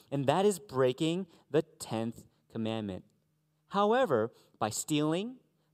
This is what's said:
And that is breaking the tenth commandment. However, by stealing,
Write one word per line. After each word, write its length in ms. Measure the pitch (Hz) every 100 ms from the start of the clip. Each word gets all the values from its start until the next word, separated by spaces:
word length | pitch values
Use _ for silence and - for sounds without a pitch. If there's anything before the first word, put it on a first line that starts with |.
| _
And 160 | 139 131
that 180 | 165 202
is 140 | 185
breaking 680 | - 131 127 131 160 175 190 - _
the 100 | 143
tenth 640 | 160 _ - 113 113 - - _ _
commandment. 540 | 120 110 113 104 92 - _ _ _ _ _ _
However, 600 | 196 208 240 247 120 113 - _ _
by 100 | 110
stealing, 680 | - - 151 151 170 226 262 _ _ _